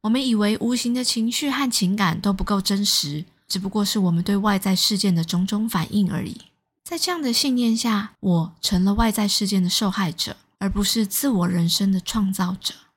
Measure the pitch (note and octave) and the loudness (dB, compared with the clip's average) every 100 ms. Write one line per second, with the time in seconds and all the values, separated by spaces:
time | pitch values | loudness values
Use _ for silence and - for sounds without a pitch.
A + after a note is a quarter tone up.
0 | G#3+ B3 C4 A3 G#3 G#3+ A#3 B3 A#3+ B3 | 2 0 2 2 2 2 0 0 0 -2
1 | B3 - A3+ A#3+ D4 C4 C4+ - F3+ G3+ | 0 0 -2 0 -2 0 0 2 2 2
2 | F#3+ D#3+ G3 G3 - G3+ F#3+ G3 G#3 - | 0 0 -2 -2 0 0 0 0 0 0
3 | D3 D3 F3 _ _ F#3 F#3+ G#3+ G3+ A3 | -2 -6 -10 _ _ -6 -4 -2 0 2
4 | F#3 E3+ F3+ G3+ G#3 G3 G3 F#3 - G#3 | 2 2 0 0 2 0 2 0 2 0
5 | G3+ E3+ E3 F3 F#3+ G#3 A3+ G3 D#3+ G3+ | 2 2 0 0 0 -2 -2 -2 -2 0
6 | F#3+ - - - - _ _ _ - E4+ | 0 0 -6 -10 -18 _ _ _ -10 -6
7 | - F4 C#4 A#3 C#4 B3 A#3 A3+ A#3 G#3+ | -2 -2 0 0 0 2 2 0 0 -2
8 | G#3 _ G3 E3+ E3 - - F#3 F#3 G3+ | -2 _ 0 2 0 -4 -2 2 2 2
9 | A3+ G#3+ G#3 - G3+ G3 F3+ - G#3 F#3+ | 2 2 0 0 0 0 2 0 -2 0
10 | F3+ - - - _ _ G3 F#3+ G3+ A3+ | -2 -4 -8 -8 _ _ -4 0 0 0
11 | G#3 - C#4 G#3+ F3 F3 E3+ - G3 F#3+ | 0 0 0 2 2 2 2 2 2 0
12 | - A3+ G3 F#3+ F3+ F#3+ - - _ | -2 -2 -2 0 -2 -2 -8 -10 _